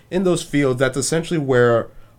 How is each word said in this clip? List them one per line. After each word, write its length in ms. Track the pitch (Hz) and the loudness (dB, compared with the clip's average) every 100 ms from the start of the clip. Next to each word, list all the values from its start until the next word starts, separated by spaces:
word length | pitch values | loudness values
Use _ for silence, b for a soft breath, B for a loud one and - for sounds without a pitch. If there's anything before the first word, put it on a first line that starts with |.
| b | b
in 140 | 180 | -2
those 200 | 180 165 | 0 -2
fields, 360 | - 143 139 123 | -2 0 0 0
that's 180 | 131 139 | -2 -2
essentially 420 | 127 165 165 170 | -4 -4 -2 -4
where 520 | 135 123 120 117 - b b | 0 4 4 2 -2 b b